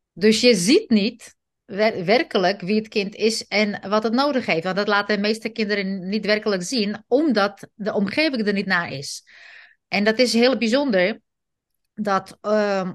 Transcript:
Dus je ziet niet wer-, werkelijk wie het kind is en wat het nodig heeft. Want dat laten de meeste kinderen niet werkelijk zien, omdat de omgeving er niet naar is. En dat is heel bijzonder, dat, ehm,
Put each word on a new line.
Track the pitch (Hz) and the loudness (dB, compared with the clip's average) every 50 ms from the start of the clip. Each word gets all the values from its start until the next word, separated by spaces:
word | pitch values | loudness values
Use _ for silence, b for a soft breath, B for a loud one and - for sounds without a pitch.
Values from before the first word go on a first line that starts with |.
| _ _ | _ _
Dus | - 170 185 220 214 220 | -6 0 2 4 4 6
je | 240 247 233 | 6 4 4
ziet | 180 170 202 302 427 - - | 4 4 4 4 4 4 4
niet | 233 208 190 240 247 - - - _ _ _ _ _ _ _ | 2 2 2 0 -4 -8 -18 -20 _ _ _ _ _ _ _
wer-, | - 135 190 214 220 208 - 175 | -10 -4 0 0 0 0 0 0
werkelijk | 170 220 262 - - - 202 180 175 202 208 | 2 2 2 2 0 0 2 2 2 0 0
wie | 180 175 214 | -2 -2 -2
het | 220 214 - | -2 -2 -2
kind | - 214 196 196 - | -4 -4 -4 -4 -4
is | - 208 226 220 - - | -2 0 0 0 -2 -6
en | - 190 202 214 208 202 - - 196 | -4 -2 -2 0 -2 -4 -6 -6 -2
wat | 208 214 | -2 0
het | 220 226 | 0 0
nodig | 220 254 285 294 277 247 - | 0 0 0 0 0 -2 -2
heeft. | - 170 165 165 | -2 -2 -2 -2
Want | 185 185 | -2 -2
dat | 196 208 208 | -2 0 0
laten | 202 202 202 202 214 | 0 0 0 0 -2
de | 202 | -2
meeste | 202 208 220 214 - 220 | 0 -2 -2 -4 -6 -8
kinderen | 220 226 214 196 208 202 190 190 196 190 175 190 | -6 -4 -4 -2 -2 -4 -4 -4 -6 -6 -6 -6
niet | 202 220 214 | -6 -4 -2
werkelijk | 190 208 214 214 220 202 185 | 0 -2 0 0 -2 -2 -2
zien, | 180 180 269 240 202 208 208 - - - | -4 -4 -4 -4 -2 -4 -4 -8 -6 -2
omdat | 240 277 330 311 220 214 196 202 202 - - - _ | 0 0 2 2 2 2 0 0 -2 -8 -20 -20 _
de | - 196 202 | -10 -6 -4
omgeving | - 214 208 - - 302 311 320 269 220 214 | -2 -2 -2 -2 0 0 0 0 0 -2 -2
er | 208 | -2
niet | 202 196 208 | -2 -2 -2
naar | 190 190 175 170 - | -2 -2 -2 -2 -4
is. | - 139 143 - - - - B B B B B B B B B B B _ - | -8 -10 -10 -12 -14 -14 -16 B B B B B B B B B B B _ -6
En | - 196 208 | -2 0 2
dat | 220 220 220 | 2 2 2
is | 254 226 | 2 2
heel | 220 233 240 262 262 208 | 4 4 4 4 2 2
bijzonder, | 233 220 226 277 294 277 202 185 180 202 233 - _ _ _ _ _ _ _ _ _ _ _ _ _ _ _ | 0 0 0 0 0 2 2 2 2 0 -2 -4 _ _ _ _ _ _ _ _ _ _ _ _ _ _ _
dat, | - 214 208 196 190 190 - - _ | -8 -2 0 0 -2 -2 -4 -16 _
ehm, | - 208 214 214 208 202 196 190 185 180 | -4 0 0 0 2 0 0 -2 -4 -4